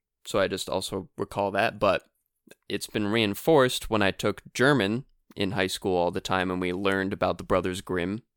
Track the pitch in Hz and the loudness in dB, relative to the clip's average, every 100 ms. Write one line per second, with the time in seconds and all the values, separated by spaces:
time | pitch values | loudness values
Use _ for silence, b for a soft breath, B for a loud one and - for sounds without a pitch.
0 | _ _ - 107 92 95 - 95 - 98 | _ _ -4 0 0 0 -4 -4 -4 -6
1 | 92 - 104 - 101 98 113 107 104 87 | -8 -8 -8 -4 -2 0 0 2 2 2
2 | - _ _ _ _ - - 101 - 113 | -2 _ _ _ _ -20 -8 -8 -4 -2
3 | 104 113 107 101 - 156 127 - - 110 | 0 2 2 0 2 4 4 0 -2 2
4 | 98 - 107 95 - - 127 139 98 113 | 2 2 -2 -2 -6 2 4 4 2 -2
5 | - _ _ - 101 98 95 - 101 90 | -6 _ _ -4 -2 0 -2 -2 0 2
6 | 87 95 - 95 92 92 90 90 98 95 | 0 -2 -2 -2 0 -2 -2 -2 0 0
7 | 95 101 92 87 90 95 90 92 - 90 | 0 0 -2 -2 0 0 0 -4 -4 -2
8 | 87 107 - | -2 -4 -10